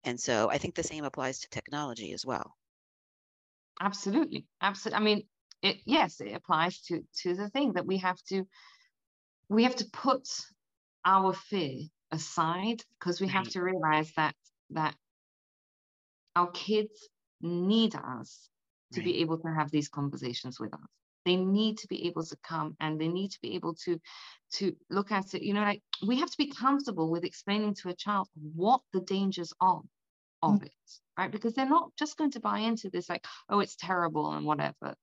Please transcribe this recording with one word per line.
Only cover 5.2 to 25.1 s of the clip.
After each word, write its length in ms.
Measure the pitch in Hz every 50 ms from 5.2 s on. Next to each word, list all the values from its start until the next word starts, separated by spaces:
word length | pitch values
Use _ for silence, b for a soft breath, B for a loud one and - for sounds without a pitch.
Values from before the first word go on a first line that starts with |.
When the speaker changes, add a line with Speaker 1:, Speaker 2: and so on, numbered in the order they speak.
| - _ _ _ _ _ - _
Speaker 2:
it, 160 | - 196 - - -
yes, 340 | - 262 320 202 170 - -
it 140 | - 104 104
applies 480 | 151 _ - 170 156 165 180 285 -
to, 220 | - - 175 - - _ _ -
to 120 | - 180 180
the 140 | 185 208 208
thing 240 | - 269 294 254
that 140 | 180 175 175
we 100 | - 190
have 260 | 190 185 185 180 - _ -
to, 180 | 190 196 190 190 b b b b b b b b b b _ _ _ _ _ _ _ _ _ _
we 160 | 202 220 233
have 100 | 254 254
to 100 | 247 208 -
put 360 | - - - 277 - - - - - - - - _ _ _ _ _ _ _ _ _ _ -
our 280 | 180 190 190 190 190
fear 540 | 180 - - - 208 196 165 139 131 - 151 160 _ _ _ _
aside, 720 | 160 156 160 - - - 160 160 170 180 196 220 233 233 - _ _ _
'cause 200 | - 180 175 -
we 80 | 196 190
have 180 | 139 190 -
Speaker 1:
Right. 60 | - -
Speaker 2:
to 80 | 190
realize 500 | 180 185 185 180 160 156 151 151 156 156
that, 240 | - - 156 151 - _ _ - _ _ _ _
that 240 | 147 160 156 147 - _ _ _ _ _ _ _ _ _ _ _ _ _ _ _ _ _ _ _ _ _ _ _ _ _ _ _ _
our 140 | 175 175 175
kids 580 | 175 - - 196 220 214 214 214 - - - - _ _ _ _ _ _
need 560 | - 170 175 175 180 190 214 226 226 214 -
us 540 | - - - 127 117 - - - - - _ _ _ _ _ _ _ _ _
to 80 | - 180
be 120 | 165 -
Speaker 1:
Right. 80 | - -
Speaker 2:
able 160 | 165 160 160 165
to 100 | 165 165
have 220 | 160 160 151 143
these 180 | 156 151 147 -
conversations 720 | - 147 143 143 139 - 131 123 123 - - 127 127 -
with 140 | 110 104 -
us. 120 | 76 - - _ _ _ _ _ _ _
They 120 | 175 180
need 420 | 185 185 190 196 208 220 220 214 -
to 100 | - -
be 180 | 180 - -
able 180 | 175 170 165 160
to 100 | 160 156
come 400 | - - - 170 160 151 151 156 _
and 220 | 156 156 156 156
they 80 | 160 165
need 220 | 170 185 196 196
to 80 | - -
be 140 | - - -
able 180 | 180 - 165 165 160 -
to, 140 | 180 170 165 B B B B B B B B _ _ - -
to 180 | 196 190 - _ - _
look 200 | 165 196 202 202